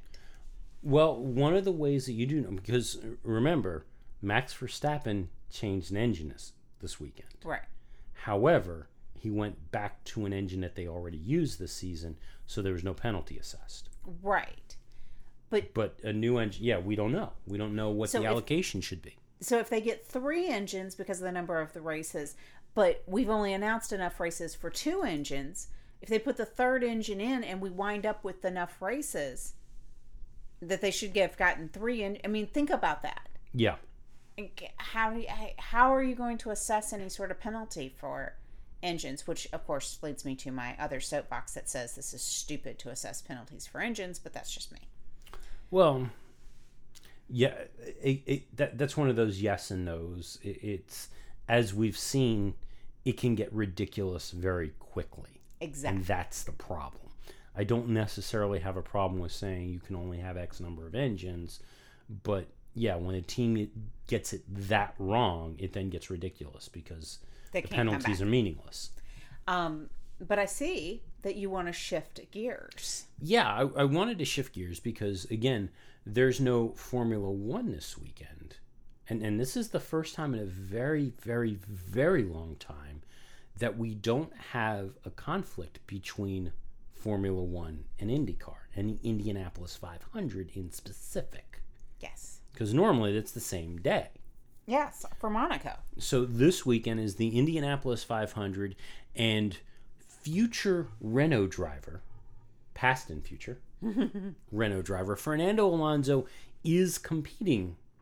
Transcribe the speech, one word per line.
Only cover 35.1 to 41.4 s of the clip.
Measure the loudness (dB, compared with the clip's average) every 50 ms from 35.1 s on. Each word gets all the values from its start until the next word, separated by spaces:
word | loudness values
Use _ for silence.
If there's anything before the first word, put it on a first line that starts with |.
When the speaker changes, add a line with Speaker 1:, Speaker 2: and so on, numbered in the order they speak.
Speaker 2:
do | 2 0
you, | -2 -2
h-, | -2 -2 -2 -2 -4 -6
how | -4 2 6 8 8 8 8
are | 6
you | 4 2 0
going | 0 -2 -2 -2 -2
to | -2 -4
assess | -4 -2 0 2 2 2 2 0 -6
any | -6 -6 -6
sort | -4 -4 -4 -4
of | -4 -4
penalty | -4 -4 -4 -4 -6 -6 -6 -6 -6 -8
for | -8 -10 -8 -6 -6 -4 -6 -6 -8 -10 -12 -12 -12 -12 -12 -12 -10 -6
engines? | -2 -2 -2 -2 -2 -4 -6 -6 -2 -2
Which, | -2 -2 -4 -6
of | -6 -6 -2 -2
course, | -2 -2 -2 -4 -8 -6
leads | -4 -6 -4 -4 -4
me | -4 -4 -4
to | -4 -6
my | -4 -4 -4 -6 -4 -4
other | -4 -2 -2 -2
soapbox | -2 0 -2 -2 -2 -2 -4 -4